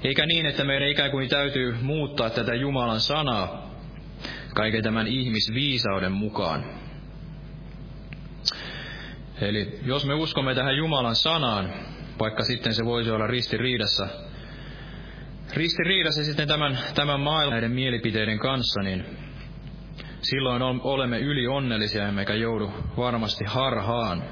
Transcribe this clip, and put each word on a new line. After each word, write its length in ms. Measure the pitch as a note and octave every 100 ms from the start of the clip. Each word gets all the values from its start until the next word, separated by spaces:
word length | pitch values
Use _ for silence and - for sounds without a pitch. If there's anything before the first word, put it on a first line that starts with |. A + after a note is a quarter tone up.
eikä 220 | C3 C#3 D#3
niin, 200 | E3 D#3
että 180 | C#3
meidän 260 | C#3 C#3 C#3+
ikään 220 | D3 C#3
kuin 180 | C#3 C3
täytyy 460 | C#3+ C#3+ C#3 B2+ A2+
muuttaa 480 | B2+ D3+ C#3+ C#3+ A2+
tätä 240 | A#2+ A2+
Jumalan 460 | A#2+ C#3 C3+ A#2+ A2
sanaa 760 | - D3+ D3 A2+ F2+ - - - - - - - - - -
kaiken 300 | - G#2+ A2
tämän 240 | A2 A2+ A2
ihmisviisauden 1040 | C3 B2 A2 G2+ A#2 C#3+ B2+ G#2+ G2 F#2
mukaan. 760 | G2 G#2 G#2+ F2+ D2+ - - - - - - - - - - - - - - - - - - - - - - - - - - - -
Eli 380 | G2+ G#2 G2+ - C3
jos 200 | C#3 C#3
me 80 |
uskomme 420 | D3 D#3+ - C3 B2+
tähän 220 | C3+ C#3
Jumalan 380 | D#3+ D3 A#2+ A2+
sanaan, 580 | D#3 E3 C3 G#2 F2+ F2+ - - - -
vaikka 240 | A2 -
sitten 300 | - B2 A#2
se 120 | G#2+ A2+
voisi 260 | A#2+ A2+
olla 160 | A2 G#2+
ristiriidassa, 800 | B2 A#2+ A2 B2 B2 G#2+ - F#2+ - - - - - - - - - - - - - -
ristiriidassa 680 | - E3 - E3+ F#3+ D#3+ D3+
sitten 240 | D3+ D3+ D3
tämän, 300 | D3+ D3 B2+ - -
tämän 240 | D3 C#3+
maailman 320 | D3 D#3 C#3+
näiden 200 | A#2 A2+
mielipiteiden 680 | B2 C3 A#2 A2+ G#2+ G#2+ G#2+
kanssa, 420 | C3 C3+ A#2+ G2+
niin 240 | G2 F#2+ - - - - - - - - - - - -
silloin 400 | - C3+ C3 B2
on, 200 | B2+ B2
olemme 360 | C3 C3+ B2+ A2+
ylionnellisia 880 | C#3 D3 A#2+ C#3 C3+ A2+ G#2 G#2+ G2+
emmekä 260 | G2 G2+
joudu 380 | G#2 A2+ A2 G2+ G2+ - -
varmasti 480 | B2 A#2 G#2+ - G#2
harhaan. 800 | B2 C3 A2+ G2+ A#2+ A2 F2 -